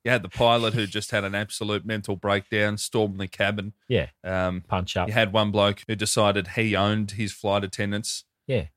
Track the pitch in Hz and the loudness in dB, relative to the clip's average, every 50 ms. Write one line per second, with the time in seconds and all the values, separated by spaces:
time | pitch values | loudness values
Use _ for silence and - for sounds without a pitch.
0 | - 120 127 120 95 92 - - 123 117 117 120 117 110 107 117 107 98 90 107 | -2 2 2 2 0 -2 -2 2 4 6 6 4 4 2 0 0 -2 -2 -4 -6
1 | 101 - - 104 101 98 101 101 107 101 - - 110 104 104 101 85 107 110 107 | -6 -2 -2 -2 -2 -2 -2 -4 -6 -6 -6 -6 -4 -2 -2 -2 -2 -4 -6 -4
2 | 101 - 101 90 - 101 101 98 95 - 110 107 104 104 104 104 - - - 120 | -4 -4 -6 -4 0 0 0 0 0 0 0 0 2 2 0 -2 -6 -4 0 0
3 | 107 101 98 95 98 95 - - 104 98 104 104 95 104 - _ _ - 127 101 | 0 0 -2 -4 -8 -8 -4 0 0 0 0 -2 -6 -8 -12 _ _ -2 0 0
4 | 127 - - _ - 90 92 92 92 92 92 90 - - 104 92 90 - - 92 | 0 -2 -8 _ -8 -4 -2 0 0 0 -2 -4 -4 -2 -2 -2 -2 -2 -2 -2
5 | 90 104 107 117 110 98 98 110 104 104 101 104 101 104 101 - - - 110 98 | -2 0 2 2 2 2 4 2 2 2 4 4 4 4 2 0 -4 -6 -4 -2
6 | 107 104 - 120 107 101 101 101 90 90 - 117 113 110 101 95 98 104 107 107 | -2 0 2 2 4 4 4 2 0 -2 0 0 0 2 2 2 2 2 2 2
7 | 107 98 98 104 113 95 - - - 101 98 101 98 95 - - 104 101 101 104 | 0 -2 -4 -4 -6 -6 -6 -4 -2 0 0 2 0 -2 -4 -4 -4 -2 -2 -4
8 | 110 - - - - _ _ _ _ - 131 110 73 73 _ | -4 -6 -8 -8 -10 _ _ _ _ -4 -2 -2 -2 -4 _